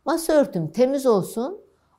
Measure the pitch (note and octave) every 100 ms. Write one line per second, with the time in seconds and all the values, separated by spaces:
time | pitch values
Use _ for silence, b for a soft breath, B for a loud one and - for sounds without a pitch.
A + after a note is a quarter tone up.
0 | - D#4+ E4 D#4 C4+ F3+ D#3 G#3+ B3+ C#4
1 | C4 G#3 - - C4 G4+ - _ _